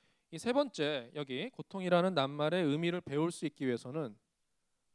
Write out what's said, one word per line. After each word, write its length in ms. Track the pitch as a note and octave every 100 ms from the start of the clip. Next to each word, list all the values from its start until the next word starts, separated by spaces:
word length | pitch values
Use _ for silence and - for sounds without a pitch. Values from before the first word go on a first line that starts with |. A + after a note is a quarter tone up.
| _ _ _
이 60 | D#3+
세 140 | A#3
번째, 580 | C4+ D4 - D3 C#3 A#2
여기 360 | D3 C3+ B2+ A#3+
고통이라는 640 | - - G3 F3+ F3 F#3
낱말의 500 | D#3+ C3+ D3 D3+ F3+
의미를 360 | D3+ D3+ E3+ F3+
배울 320 | C#3 C#3+ E3
수 140 | - D#3
있기 200 | - C3
위해서는 500 | A#2 B2 D#3 B2 G2+ _ _ _ _ _ _ _